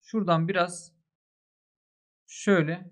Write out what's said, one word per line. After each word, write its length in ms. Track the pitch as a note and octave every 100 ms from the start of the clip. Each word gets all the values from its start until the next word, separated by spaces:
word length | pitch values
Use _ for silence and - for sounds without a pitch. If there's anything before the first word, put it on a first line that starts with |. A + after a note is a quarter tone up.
şuradan 460 | _ A3 F#3+ E3 E3
biraz 440 | F#3 F3 - - _ _ _ _ _ _ _ _ _ _ _ _ _ _
şöyle 640 | - - F#3+ D3+ F3 -